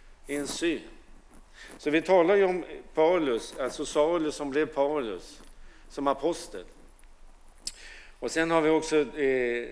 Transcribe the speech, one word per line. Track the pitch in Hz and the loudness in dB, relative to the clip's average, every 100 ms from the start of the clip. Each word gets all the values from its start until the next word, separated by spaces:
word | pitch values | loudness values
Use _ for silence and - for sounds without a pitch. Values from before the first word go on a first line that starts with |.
| - - - | -20 -20 -10
i | 143 | -8
en | 135 | -6
syn. | - 170 135 - - - - - - - - - - | -4 -4 -4 -8 -20 -20 -20 -20 -20 -20 -20 -20 -10
Så | 151 | -2
vi | 151 | 0
talar | 156 185 165 202 | 4 6 6 6
ju | |
om | 190 180 156 156 - | 4 0 -6 -12 -6
Paulus, | - 156 180 147 113 - - | 2 4 4 2 -2 -4 -8
alltså | 123 143 139 | -6 -6 -4
Saulus | 156 151 175 156 - | 2 2 2 -2 -4
som | 147 | -4
blev | 139 156 | -2 -2
Paulus, | 139 139 151 117 90 - - - - - - - | 0 0 -2 -4 -8 -12 -20 -20 -20 -20 -20 -16
som | - 139 | -4 -2
apostel. | 135 156 170 - 98 87 - - - - - - - - - - - - - - - | 0 -2 -4 -8 -14 -16 -20 -20 -20 -20 -20 -20 -20 -20 -16 -14 -14 -16 -20 -20 -12
Och | 127 | -6
sen | 160 165 | -2 2
har | 165 | 2
vi | 156 | 4
också, | 160 156 156 135 151 | 2 2 0 0 0
eh, | 135 131 123 120 120 | 0 0 0 -4 -6